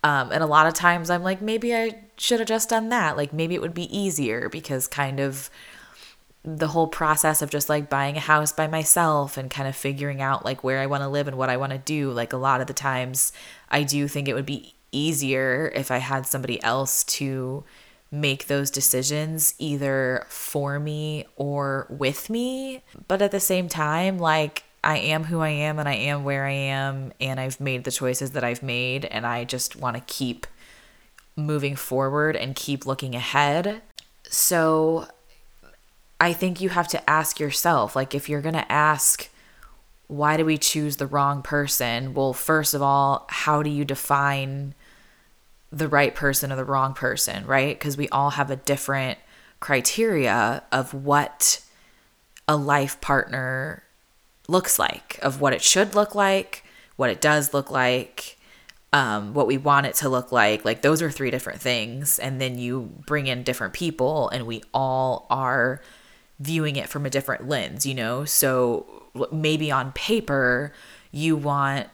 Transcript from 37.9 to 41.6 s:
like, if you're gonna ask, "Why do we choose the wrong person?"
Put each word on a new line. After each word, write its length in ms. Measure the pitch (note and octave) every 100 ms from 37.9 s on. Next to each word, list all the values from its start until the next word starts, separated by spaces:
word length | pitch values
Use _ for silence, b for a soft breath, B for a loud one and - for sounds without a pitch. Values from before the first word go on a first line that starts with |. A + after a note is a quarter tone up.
| C3+
like, 180 | C3+
if 160 | C#3+ C#3+
you're 120 | D3
gonna 260 | D#3 D#3+ -
ask, 580 | C#3+ D3+ D3 - - - b b b b b _ - _
"Why 300 | C#3+ D3 D#3
do 80 | D#3+
we 140 | D#3
choose 380 | - D#3 D3+ C#3
the 100 | C#3
wrong 340 | C#3+ C#3 C#3+
person?" 720 | - D3